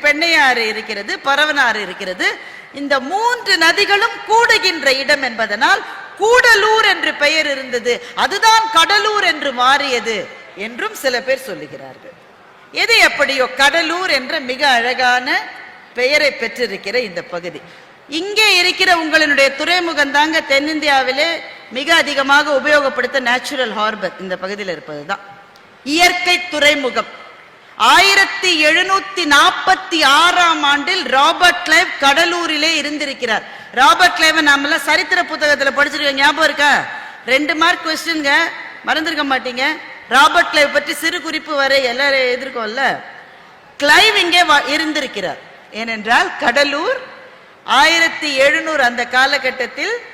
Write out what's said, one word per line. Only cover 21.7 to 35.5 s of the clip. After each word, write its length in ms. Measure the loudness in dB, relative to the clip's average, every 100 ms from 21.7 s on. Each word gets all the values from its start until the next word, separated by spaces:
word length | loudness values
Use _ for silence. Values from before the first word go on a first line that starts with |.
மிக 240 | -8 0 0
அதிகமாக 560 | 2 -2 2 2 2
உபயோகப்படுத்த 680 | 0 2 2 2 -2 -4 -2
நேச்சுரல் 540 | -2 -2 -2 -4 -4
ஹார்பர் 380 | -2 -4 -2 -8 -8
இந்த 180 | -10 -8
பகுதியில் 340 | -8 -8 -8
இருப்பது 340 | -10 -10 -14 -8
தான் 140 | -10 -10 -20 -20 -20 -20 -16
இயற்கை 640 | -4 2 2 2 -2 -2 -2
துறைமுகம். 720 | 0 2 2 -2 -4 -6 -12 -20 -20 -20 -20 -20 0
ஆயிரத்தி 880 | 4 6 6 4 2 0 -2 2 2
எழுநூத்தி 720 | 2 2 0 -2 -6 2 4
நாற்பத்தி 680 | 4 2 0 0 0 0
ஆறாம் 600 | 4 6 4 4 2 2
ஆண்டில் 400 | 0 0 0 -4
ராபர்ட் 580 | 0 2 2 4 2 2 2
கிளைவ் 260 | 2 2 0
கடலூரிலே 720 | 2 2 2 0 -2 -2 0 0
இருந்திருக்கிறார். 680 | -4 -6 -6 -6 -4 -4 -4 -18 -8
ராபர்ட் 460 | 2 4 6 4 4
கிளைவ் 240 | 2 4
நாமெல்லாம் 400 | 4 2 2 -2
சரித்திர 420 | 0 0 0 -2
புத்தகத்துல 480 | -2 -2 0